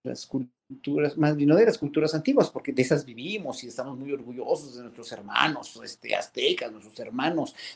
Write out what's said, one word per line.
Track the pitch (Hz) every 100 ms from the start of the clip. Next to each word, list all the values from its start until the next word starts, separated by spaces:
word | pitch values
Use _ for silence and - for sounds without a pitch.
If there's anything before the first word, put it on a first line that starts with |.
las | 123 - -
culturas, | 135 123 _ - - - 147 147 156
más | 151 147
bien | 147
no | 165
de | 226
las | -
culturas | 143 151 151
antiguas, | 156 254 277 160
porque | - -
de | 127
esas | 127 147 127
vivimos | 117 151 214 147 -
y | 123
estamos | - 135 127
muy | 139
orgullosos | 139 120 123 123 156 143 120
de |
nuestros | 120 - 107
hermanos, | - 101 123 156 139 - 117
este, | 113 - 117 98
aztecas, | - 123 139 180 120
nuestros | 107 107 113
hermanos | 110 120 151 170 - - -